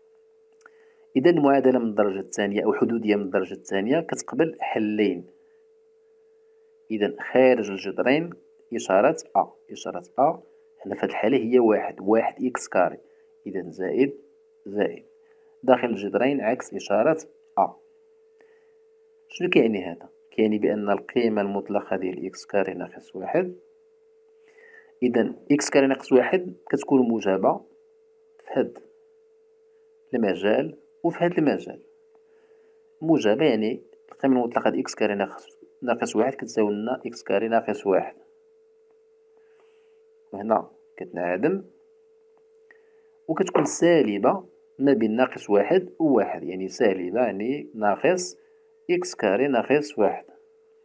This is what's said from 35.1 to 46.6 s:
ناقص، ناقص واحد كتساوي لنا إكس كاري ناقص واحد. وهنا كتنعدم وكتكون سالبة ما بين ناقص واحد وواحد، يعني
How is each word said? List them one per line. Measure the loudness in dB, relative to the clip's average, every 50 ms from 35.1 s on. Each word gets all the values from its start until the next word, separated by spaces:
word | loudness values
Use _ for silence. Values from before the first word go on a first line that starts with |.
| 0
ناقص، | -2 -4 -4 -6 -10 -20 -20 -20 _ -20 -20 _ _
ناقص | -4 -4 -2 -2 -2 -2 0
واحد | 0 0 0 -2
كتساوي | -6 -10 -6 -2 -2 0 0 -2
لنا | -4 -4 -6 -6 -6 -8
إكس | -12 -14 -12 -6
كاري | -4 -2 -2 0 0
ناقص | 0 0 0 -2 -4 -4 0 2
واحد. | 2 2 0 -2 -8 -16 -20 _ _ _ _ _ _ _ _ _ _ _ _ _ _ _ _ _ _ _ _ _ _ _ _ _ _ _ _ _ _ _ _ _ _ _ _ _ _ _ _ _
وهنا | -14 -10 -2 0 0 0 0 -4 -10 _ _ _ _ -16
كتنعدم | -16 -10 -8 -6 -2 -2 0 0 0 0 0 -2 -6 -10 _ _ _ _ _ _ _ _ _ _ _ _ _ _ _ _ _ _ _ _ _ _ _ _ _ _ _ _ _ _ _ -6
وكتكون | -2 -2 -2 0 2 0 0
سالبة | 0 0 2 4 4 6 6 4 2 0 2 2 2 2 0 -4 -12 _ _ _ _ _ 0
ما | 2 2 4
بين | 4 2 0 2
ناقص | 0 0 0 -2 -6 -2 2
واحد | 2 2 4 4 2 0 0 -2 -4 -2
وواحد، | 2 2 4 4 2 0 -4 -8 -8
يعني | -8 -8 -8